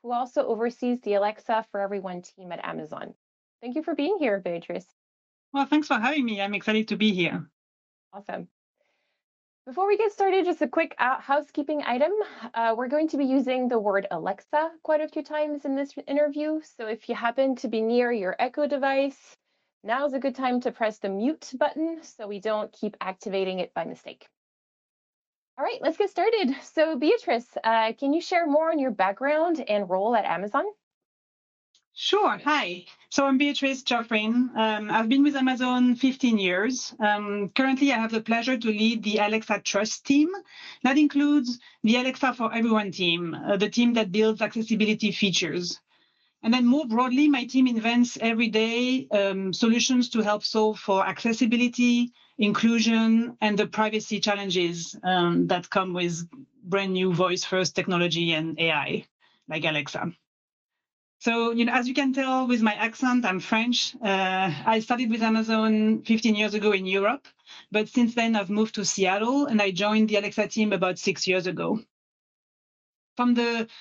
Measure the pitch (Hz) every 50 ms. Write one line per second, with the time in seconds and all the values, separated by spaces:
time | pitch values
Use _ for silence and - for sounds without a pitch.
0 | - 240 240 240 254 247 - 302 262 - 233 208 233 240 240 - - 247 247 240
1 | - 208 202 202 202 208 214 - - - 233 220 220 - - 202 202 196 208 196
2 | 190 190 180 180 180 - _ - 185 180 170 - - 175 165 160 156 151 - -
3 | - - - _ _ _ _ _ _ _ _ _ - 247 247 311 311 - 330 -
4 | 285 320 415 392 302 240 202 196 185 185 170 170 - - - - 185 _ _ _
5 | _ _ _ _ _ _ _ _ _ _ - 277 269 269 294 302 302 - 285 226
6 | 214 254 302 311 254 233 214 196 196 202 202 196 - - 214 220 214 - 208 180
7 | 214 214 202 180 170 160 - 175 156 - _ _ _ _ _ _ _ _ _ _
8 | _ _ - 202 202 - - 180 175 - _ _ _ _ _ _ _ _ _ _
9 | _ _ _ _ _ _ _ _ _ _ _ _ _ 262 254 359 381 403 415 392
10 | 453 415 415 - 392 392 370 381 339 349 349 - 302 - - 330 330 311 - -
11 | 233 247 262 - - - 277 294 294 - - 311 285 285 302 294 - - 240 254
12 | 285 330 403 427 403 - - - 226 240 - 226 233 226 226 214 254 254 277 302
13 | 320 311 - 277 285 254 262 277 247 254 254 254 254 247 247 226 202 208 190 196
14 | 196 - - 165 165 180 196 - - _ - 302 311 330 330 320 - - 311 302
15 | 311 302 - 320 294 - 302 302 302 302 294 294 - 285 269 277 285 285 - -
16 | - - 277 285 294 294 285 294 302 302 311 311 311 - _ - 226 220 220 220
17 | - - 233 220 226 233 240 269 269 269 262 247 - 226 220 220 220 226 233 240
18 | 247 240 240 220 185 185 - - 240 254 254 302 294 285 294 269 262 269 269 269
19 | 277 277 269 - _ - - _ _ _ _ _ _ _ _ _ - 202 226 262
20 | 285 294 262 269 240 277 254 262 262 247 247 247 247 247 208 - 233 214 208 -
21 | - 202 196 196 214 269 320 - - - 262 240 302 294 - 294 320 330 330 320
22 | - - - - 220 202 208 208 202 220 214 214 208 214 - - - 208 - -
23 | - 185 185 - - 214 190 196 190 185 185 185 175 - _ - 135 139 160 -
24 | _ - - - _ _ _ _ _ _ _ _ _ _ _ _ _ _ _ _
25 | _ _ _ _ _ _ _ _ _ _ _ - 285 370 480 - - 285 311 -
26 | 415 392 - - 349 440 466 440 381 247 269 - - - - 320 302 320 320 247
27 | 294 311 453 453 - - 247 226 240 - _ - - 226 226 226 220 220 226 -
28 | 277 277 285 339 339 - 370 339 339 320 277 302 320 330 330 302 269 262 208 208
29 | 185 190 202 - 254 277 302 311 320 359 339 277 - - 214 208 202 175 180 185
30 | 196 220 240 220 190 - 165 170 190 208 208 277 349 415 415 _ _ _ _ _
31 | _ _ _ _ _ _ _ _ _ _ _ _ _ _ _ _ _ _ _ -
32 | - - - 415 415 302 214 190 - 277 302 285 233 175 175 175 - - - _
33 | _ _ - - 277 277 269 262 285 285 285 - 277 269 269 262 - - 254 240
34 | 226 226 226 214 214 220 233 247 254 247 - 220 220 220 214 214 214 208 - 220
35 | 226 220 262 269 285 294 285 269 262 262 262 233 254 254 254 254 247 247 240 240
36 | - 262 254 - - 247 226 208 196 180 180 185 202 247 254 247 - - - -
37 | 220 208 208 208 208 208 202 208 202 180 - - 262 269 269 262 285 277 254 226
38 | 226 220 226 220 220 226 233 233 226 254 262 240 - 226 214 208 220 220 233 214
39 | 190 214 214 196 208 208 220 220 220 - 214 202 - - - 196 214 214 - -
40 | - - 277 285 302 339 381 403 339 - - - - - - - - 254 269 302
41 | 302 285 - 285 294 294 294 294 247 240 240 - - - - _ - 208 233 247
42 | 247 262 262 - - 262 240 - 240 226 226 233 226 233 220 214 208 196 165 -
43 | 185 170 170 170 170 165 156 - - - 202 190 208 208 - 233 240 240 240 233
44 | 214 190 175 214 220 220 220 220 226 202 - 226 220 - 226 202 214 214 214 214
45 | - 208 185 - 208 196 170 - 185 160 147 175 175 175 - - _ _ _ _
46 | _ _ _ _ _ _ _ _ - 226 233 254 247 240 247 294 311 240 220 233
47 | 254 262 247 262 294 302 285 254 247 - - 262 262 254 240 220 220 226 240 240
48 | 240 240 - - 226 226 233 220 240 220 214 220 220 226 233 233 247 254 254 262
49 | - - 214 202 196 196 196 190 190 190 175 - 240 226 226 240 233 - 262 247
50 | 240 240 - 226 214 208 208 208 - - - 220 220 214 214 214 - - 196 190
51 | 190 185 185 - - 233 226 226 262 220 233 233 247 240 240 - 247 247 240 240
52 | 240 240 - _ _ _ _ - 214 208 202 - - 226 233 233 220 233 226 226
53 | 226 226 226 226 226 240 - - 214 214 208 196 208 - - - 214 214 214 214
54 | 214 - 214 196 - 214 202 202 202 196 175 185 175 170 175 170 165 - - -
55 | - 180 185 180 175 175 170 170 175 170 185 180 175 - - 202 190 190 175 180
56 | 175 175 170 160 170 - - - - - _ _ - 180 185 202 196 190 185 185
57 | 185 190 175 165 185 180 180 185 - - 185 185 185 175 - - 175 - 185 170
58 | 175 175 170 165 170 170 165 156 160 160 160 156 165 165 156 147 139 - - -
59 | - - _ _ _ _ _ _ _ - 160 160 151 160 156 147 143 143 - -
60 | - 175 170 - _ _ _ _ _ _ _ _ _ _ _ _ _ _ _ _
61 | _ _ _ _ - 233 226 233 233 233 233 233 240 233 247 262 240 247 254 294
62 | 277 269 262 277 269 262 262 262 262 247 247 233 220 214 208 - 214 226 226 -
63 | 269 254 247 247 226 190 185 185 170 - 226 220 226 247 240 - - - - -
64 | 240 202 196 190 190 185 185 185 190 190 151 - - 220 220 226 220 - 247 240
65 | 254 220 226 226 233 226 220 220 220 220 226 220 220 220 220 214 214 214 220 220
66 | - - 226 220 - 233 214 208 214 208 196 208 196 214 202 190 190 185 190 196
67 | 196 208 254 277 - - _ _ _ - - - - _ - 214 220 220 - 254
68 | 240 226 233 240 226 226 226 208 196 175 208 214 220 220 - 220 196 - - -
69 | 190 185 190 208 220 240 269 285 285 - 233 208 202 196 185 170 202 208 214 220
70 | 220 214 208 202 196 202 - - 208 202 - 226 214 214 208 180 185 185 185 180
71 | - 196 185 - - 185 185 185 170 185 170 151 165 170 214 220 - _ _ _
72 | _ _ _ _ _ _ _ _ _ _ _ _ _ _ _ _ _ _ _ _
73 | _ _ _ - 247 247 240 240 233 233 233 226 220 226 - -